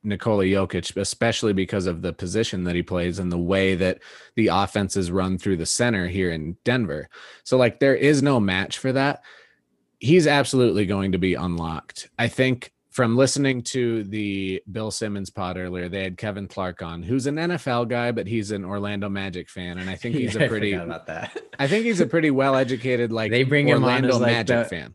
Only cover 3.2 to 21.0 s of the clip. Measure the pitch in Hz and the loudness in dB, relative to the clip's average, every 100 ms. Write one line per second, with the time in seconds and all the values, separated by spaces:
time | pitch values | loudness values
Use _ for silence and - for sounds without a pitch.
3.2 | 90 87 87 95 95 92 92 - - - | -4 -2 0 2 2 2 0 -2 -8 -20
4.2 | - - 101 90 101 104 95 98 87 92 | -10 0 2 2 0 0 0 -2 -2 0
5.2 | 92 92 101 90 82 - 120 104 87 95 | 0 -2 -2 -2 -2 0 0 0 -2 0
6.2 | 92 80 76 85 117 123 95 76 - - | -2 -2 -6 -6 -2 0 0 -6 -10 -16
7.2 | - - - 127 120 - 139 131 143 147 | -20 -16 0 4 4 4 2 4 4 4
8.2 | 143 127 98 92 - - 131 131 139 - | 4 4 4 2 -2 -4 -2 0 0 -2
9.2 | - - - _ _ _ _ - 120 180 | -10 -20 -20 _ _ _ _ -4 6 6
10.2 | 151 143 131 131 120 92 95 98 98 92 | 8 4 4 4 4 4 0 0 0 2
11.2 | 92 69 87 85 82 80 - - - - | 2 0 -2 -2 -4 -6 -10 -16 -12 -4
12.2 | 117 - 131 123 - _ _ - 117 120 | -2 2 0 0 -6 _ _ 0 2 4
13.2 | 135 139 139 127 117 131 120 113 101 107 | 4 4 0 0 -4 -2 -2 -2 -4 -4
14.2 | 101 98 95 95 - 110 110 - 107 101 | -4 -4 -4 -6 -6 -8 -6 -6 -6 -6
15.2 | 95 - 92 92 90 90 87 98 95 90 | -8 -6 -6 -6 -6 -6 -6 -6 -6 -6
16.2 | 107 101 98 - 92 87 85 85 85 131 | -8 -6 -8 -6 -6 -6 -10 -8 -4 -2
17.2 | 135 151 170 175 139 120 117 120 120 113 | -2 -2 -2 -4 -2 -2 -2 -2 -2 -4
18.2 | 92 113 101 101 92 101 101 104 104 98 | -4 -4 -4 -6 -6 -6 -4 -6 -6 -6
19.2 | 98 90 - 95 87 87 92 92 120 139 | -6 -8 -12 -12 -10 -8 -8 -8 -4 -2
20.2 | 120 110 135 110 101 92 85 82 | -2 0 0 0 -2 -4 -6 -10